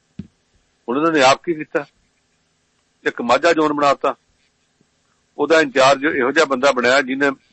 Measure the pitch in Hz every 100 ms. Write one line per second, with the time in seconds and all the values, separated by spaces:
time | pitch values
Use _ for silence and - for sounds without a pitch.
0 | _ - - _ _ _ _ _ - 131
1 | 165 156 131 139 - 156 143 160 143 _
2 | _ _ _ _ _ _ _ _ _ _
3 | 147 - 120 131 170 160 151 147 143 131
4 | 139 120 _ _ _ _ _ _ _ _
5 | _ _ _ - 143 160 147 131 131 139
6 | 147 143 127 147 147 127 139 131 120 135
7 | 131 135 143 135 _